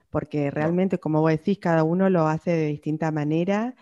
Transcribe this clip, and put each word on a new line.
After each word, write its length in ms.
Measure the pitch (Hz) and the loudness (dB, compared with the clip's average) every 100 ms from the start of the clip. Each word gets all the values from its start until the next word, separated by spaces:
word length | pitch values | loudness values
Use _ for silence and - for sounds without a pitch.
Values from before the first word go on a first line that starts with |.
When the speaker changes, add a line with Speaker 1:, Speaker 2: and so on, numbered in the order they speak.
| _ | _
Speaker 1:
porque 340 | 156 147 151 | -6 -4 -4
Speaker 2:
No. 60 | 143 | -2
Speaker 1:
realmente, 480 | 147 156 175 190 175 | -2 0 0 0 -2
como 240 | 156 156 | 0 2
vos 80 | 160 | 2
decís, 280 | 156 - 196 | 2 0 -2
cada 240 | 180 165 | 2 2
uno 280 | 156 180 190 | 2 2 2
lo 160 | 175 156 | 2 2
hace 240 | 160 180 | 0 -2
de 160 | 165 151 | -2 -2
distinta 440 | 147 151 156 160 | -4 -4 -4 -2
manera, 640 | 151 147 160 175 208 240 - | -2 -2 -2 0 -2 -4 -10